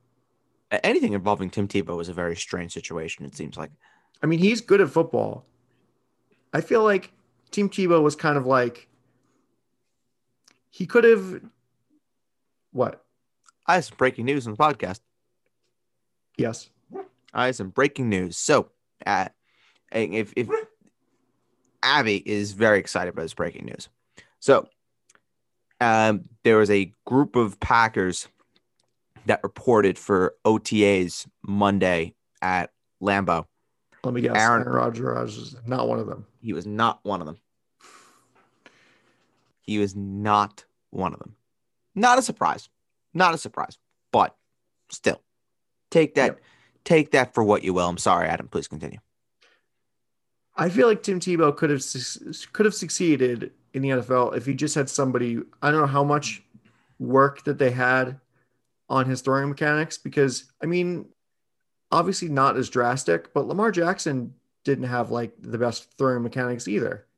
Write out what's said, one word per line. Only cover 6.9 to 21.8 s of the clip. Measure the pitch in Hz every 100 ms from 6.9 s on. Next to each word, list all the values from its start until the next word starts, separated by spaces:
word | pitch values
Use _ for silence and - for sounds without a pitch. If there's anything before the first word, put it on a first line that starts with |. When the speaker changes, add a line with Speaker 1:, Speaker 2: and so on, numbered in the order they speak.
| 196 - _ _ _ -
Speaker 2:
Tim | - 202
Tebow | - 180 170
was | 151
kind | 147 160 143
of | 127
like, | 131 120 - _ _ _ _ _ _ _ _ _ _ _ _ _ _ _ _ _ _ _
he | - 185
could | 240
have, | 233 220 185 - 226 _ _ _ _ 302 _ _ _ _ _ _ _
what? | 123 120 - _ _ _ _ _ _ -
Speaker 1:
I |
have | 180 139
some | -
breaking | 127 123 120
news | 143 117
on |
the | 107
podcast. | 151 143 90 95 _ _ _ _ _ _ _ _ _ _ _ _ _ -
Speaker 2:
Yes. | 117 113 - _ _ 381 - _ _
Speaker 1:
I | - 123
have | 127
some | 95
breaking | 110 135 - 120
news. | 95 90 87
So, | - 135 - _ _ _
uh, | - 98 92 _ _ _ _ _ _
if, | 113 95 104 107 -
if | 113 440 440 _ _ _ _ _ _ _ _ _ _ -